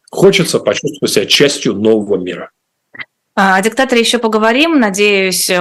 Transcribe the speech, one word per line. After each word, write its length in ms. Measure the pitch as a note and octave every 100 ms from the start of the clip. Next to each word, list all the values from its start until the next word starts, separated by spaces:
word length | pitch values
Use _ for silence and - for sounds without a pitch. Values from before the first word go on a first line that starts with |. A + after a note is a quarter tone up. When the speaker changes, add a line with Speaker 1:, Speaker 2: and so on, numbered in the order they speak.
| _
Speaker 1:
Хочется 500 | - G3 F#3+ - B2
почувствовать 540 | - - - - A2+
себя 120 | A2 F#2+
частью 480 | - C#3 - C3 G2
нового 420 | A2 A2 G2+ F#2+
мира. 320 | F2+ F2 D2 _ _ _ _ - - _ _
Speaker 2:
А, 220 | - F#3+ F#3+
о 60 |
диктаторе 400 | G#3+ G#3+ C4 A#3+
ещё 180 | A3+ A#3
поговорим. 580 | A3+ G#3+ A3 A#3+ E4 D4+
Надеюсь, 680 | G#3+ F#3+ G#3 G3 F#3+ F3+ - F3+